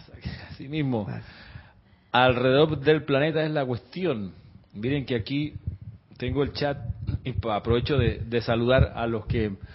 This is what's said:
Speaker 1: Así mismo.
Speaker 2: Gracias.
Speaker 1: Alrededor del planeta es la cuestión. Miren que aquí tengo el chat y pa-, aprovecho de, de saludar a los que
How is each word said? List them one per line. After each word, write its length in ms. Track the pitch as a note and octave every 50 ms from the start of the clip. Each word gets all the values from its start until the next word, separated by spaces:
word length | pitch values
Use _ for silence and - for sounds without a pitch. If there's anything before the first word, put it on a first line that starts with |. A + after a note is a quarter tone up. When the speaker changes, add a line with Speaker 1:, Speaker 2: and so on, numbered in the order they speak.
| - - - - - - - - - -
Speaker 1:
Así 180 | - - -
mismo. 380 | C3+ D3+ D#3 C#3+ C3+ B2 A2 G2
Speaker 2:
Gracias. 260 | D#2 A#1+ - - - - - - - - - - - - - _ _ _ _ _ _
Speaker 1:
Alrededor 680 | - B2 B2+ B2+ B2 A#2+ B2 C3 C3 C#3+ D#3 D#3 D#3 C#3
del 240 | C3+ D3+ D#3 D3+ C#3
planeta 420 | - C#3 C3+ D3 D#3+ D3+ D#3 D#3
es 60 | D#3
la 120 | D3+ D3 C3+
cuestión. 680 | B2+ B2 G#2+ - - - F3 F#3+ E3 C3 G#2+ G2+ F2+ D#2+ - - - - - - _ -
Miren 320 | G2+ A2 C3 C#3+ C#3+ B2+
que 100 | - B2+
aquí 380 | A2+ G2+ - C3+ C#3+ D3+ D3 - - - - - - - - - - _ - -
tengo 240 | - B2 B2+ B2+ C#3
el 100 | C#3 C3 -
chat 240 | - C#3+ C#3+ C#3+ - - - - - - - - - -
y 100 | C3 A#2+
pa-, 240 | - - A2+ G#2
aprovecho 400 | G2+ - A#2 A#2 B2 A#2 - D3
de, 220 | C3 A#2+ A2 G#2 -
de 220 | G#2 A2+ A#2 A#2
saludar 500 | A2+ - A#2 A#2 A#2 B2 B2+ C3 B2+ - -
a 100 | A2+ A#2
los 220 | A#2 A#2 G#2+ -
que 280 | - - A#2 G#2+ G#2 G2 - - -